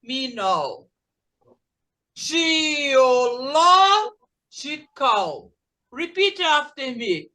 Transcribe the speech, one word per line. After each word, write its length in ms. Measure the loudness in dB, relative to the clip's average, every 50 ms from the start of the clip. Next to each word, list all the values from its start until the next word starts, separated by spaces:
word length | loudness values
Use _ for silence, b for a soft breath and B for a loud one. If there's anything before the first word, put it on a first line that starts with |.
| _
terminal, 840 | -8 -8 -6 -6 -6 -6 -4 -2 0 0 0 -2 -6 -8 -12 -18 _ _ _ _ _ _ _ _ _ _ _ _ _ _ _ _ _ _ _ _ _ _ _ _ _ _
geological. 3500 | -14 -12 -6 -4 -2 0 0 0 0 0 -2 -4 -4 -4 0 4 4 4 4 4 2 2 0 -2 -6 -8 -2 0 4 6 6 6 6 6 6 4 2 0 -2 -8 _ _ _ _ _ _ _ _ -16 -12 -12 -12 -12 -14 _ _ -4 0 0 0 0 -2 -4 -6 -12 -16 -20 _ _ _ _ _ _ _ _
Repeat 480 | _ -10 -10 -8 -2 0 0 0 0 -2
after 500 | -2 0 0 0 0 -4 -10 -10 -10 -8
me. 380 | -8 -6 -4 -4 -4 -4 -4 -12